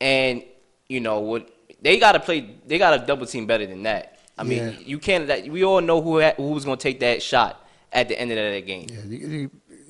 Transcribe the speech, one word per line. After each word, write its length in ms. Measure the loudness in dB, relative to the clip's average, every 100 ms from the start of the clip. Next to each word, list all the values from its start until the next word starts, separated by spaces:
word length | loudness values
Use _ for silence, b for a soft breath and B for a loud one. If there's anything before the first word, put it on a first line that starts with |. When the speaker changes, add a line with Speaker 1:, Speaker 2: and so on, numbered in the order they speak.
Speaker 1:
And, 440 | 0 2 0 -2 -8 _ _ _ -8
you 120 | -4
know, 200 | -2 -2
what 300 | -2 -6 -8 _ _ -2
they 180 | 2 6
gotta 220 | 6 6
play, 340 | 2 -4 -4 -16 -4
they 120 | 2
gotta 260 | 4 4
double 220 | 2 -2 -4
team 200 | -6 -2
better 200 | -2 -2
than 160 | -6
that. 380 | -4 -4 -8 _ _ -10
I 60 |
mean, 140 | -4 -4
Speaker 2:
Yeah. 200 | -4 -10
Speaker 1:
you 140 | -12 -6
can't 280 | 0 0 0
let, 220 | -4 -4
we 160 | 0
all 160 | 2 4
know 200 | 4 2
who 200 | 2 4
ha-, 140 | 4 2
who 140 | -4
was 140 | -4
gonna 120 | -4 -4
take 240 | -4 0
that 220 | 0 0
shot 420 | 2 2 2 -2 b b b
at 160 | -2 0
the 100 | -2
end 120 | -2
of 60 | -2
that 300 | -2 -4 -8
game. 200 | -12 -12
Speaker 2:
Yeah, 100 | -14
you, 240 | -12 -12 -8
you, 220 | -8 -8 -12 _ -20